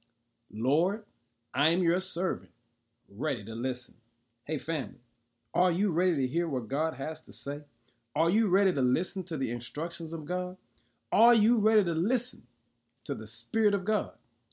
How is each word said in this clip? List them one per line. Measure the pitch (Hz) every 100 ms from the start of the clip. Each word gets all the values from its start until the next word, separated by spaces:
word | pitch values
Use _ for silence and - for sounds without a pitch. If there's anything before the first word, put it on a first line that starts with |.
| - _ _ _ _
"Lord, | 107 123 151 180 214 - _ _ _ _
I | 131 156
am | 175
your | 170 180
servant, | - 170 185 127 - _ _ _ _ _ _
ready | 101 151 117 104
to |
listen." | 113 131 120 - - _ _ _ _
Hey, | - 143
family, | - 160 101 - _ _ _ _ _
are | 156 185
you | 170 202
ready | 160 185 147
to | 127
hear | 156 170
what | 131 110
God | 143 160
has | 127 151 156
to | -
say? | - 139 147 147 _ _ _ _
Are | 147 170
you | 214 214
ready | 190 196
to | 143
listen | 127 139 185 190
to | 175 151
the | 120
instructions | 123 - 147 170 - 160
of | 160 147
God? | 180 180 185 _ _ _ _ -
Are | 196 240
you | 233 220 233
ready | 214 220
to | 175
listen | 160 202 254 - - - _ _ _ _ _
to | -
the | 120 110
Spirit | - - 226 214
of | 196 180
God | 208 98 - _ _ _